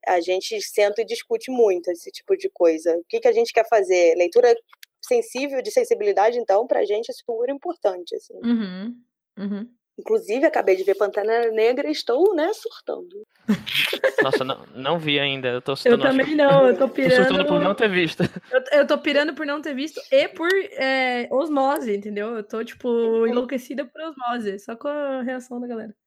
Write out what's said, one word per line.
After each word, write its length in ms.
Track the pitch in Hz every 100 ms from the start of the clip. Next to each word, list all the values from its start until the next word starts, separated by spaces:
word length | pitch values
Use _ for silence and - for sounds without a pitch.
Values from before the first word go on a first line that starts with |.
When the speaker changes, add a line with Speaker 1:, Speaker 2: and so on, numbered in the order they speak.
| -
Speaker 1:
a 120 | 185
gente 400 | 170 185 - 220
senta 400 | 190 - 202 208
e 40 | 220
discute 460 | 226 - 226 240
muito 400 | 254 220 180 170
esse 180 | 170 -
tipo 240 | - - 196
de 140 | 381
coisa. 480 | - 170 160 170 165
O 60 | -
que 120 | 226
que 80 | 240
a 60 |
gente 180 | 220 233
quer 140 | - 220
fazer? 480 | 226 185 180 170 170
Leitura 400 | 175 226 247 233 _ _ - _
sensível, 600 | - 240 226 247 285 269
de 100 | 208
sensibilidade, 680 | 254 240 220 208 196 214 240
então, 260 | 226 196 254
pra 180 | 294 -
gente 240 | 208 240
é 40 |
super 360 | 247 - 226 247
importante, 680 | 277 349 330 208 180 175 -
assim. 180 | _ 185
Speaker 2:
Uhum, 520 | 226 233 196 185 208 240 _ _ _ -
uhum. 300 | 196 202 240 _ _ -
Speaker 1:
Inclusive, 480 | - 220 175 233 277
acabei 300 | - 196 190
de 60 |
ver 120 | 190 190
Pantera 560 | 202 196 208 226 233
Negra 360 | 220 226 254 285
e 20 |
estou, 420 | 302 - 240 381
né, 180 | 359 320
surtando. 560 | 427 - - - - 349 392 440 _ -
Speaker 3:
<laughs> 760 | 208 - - - - 523 -
Nossa, 200 | 135 139
não, 220 | 131 135 - -
não 240 | 135 170
vi 200 | 156 143
ainda, 280 | 139 135 127
eu 120 | 123
tô 100 | -
Speaker 2:
Eu 60 | 135
Speaker 3:
surtando, 260 | 247 226
acho 80 | 269
Speaker 2:
também 140 | 262 269
Speaker 3:
que 100 | 302
Speaker 2:
não, 320 | 285 277 262
eu 100 | 240
tô 100 | 269
Speaker 3:
<laughs> 20 |
tô 40 | - 262
surtando 280 | 254 - 185
por 60 | 190
Speaker 2:
pirando. 160 | 190
Speaker 3:
não 120 | 190 202
ter 140 | 220
visto. 340 | 180 165 - 180 - _
Speaker 2:
Eu, 120 | 254 254 294
eu 80 | 285
tô 100 | 294
pirando 360 | 294 285 302
por 120 | 294 302
não 160 | 294
ter 120 | 302
visto 280 | 262 302 - -
e 160 | 269 339
por, 220 | - 330 392 370
é, 540 | - 262 262 254 247 240
osmose, 640 | 254 320 285 269 285 254 202
entendeu? 400 | 208 208 214 233
Eu 80 |
tô, 200 | 214 220
tipo, 240 | 233 - 254
Speaker 1:
Uhum. 380 | 233 226 226 226
Speaker 2:
enlouquecida 580 | 240 254 269 - 254 294
por 160 | -
osmose, 580 | 320 277 247 247 208 196
só 160 | - 233
com 120 | 294
a 320 | 294 285 262
reação 380 | 247 254 247 240
da 80 | 247
galera. 260 | 226 220 -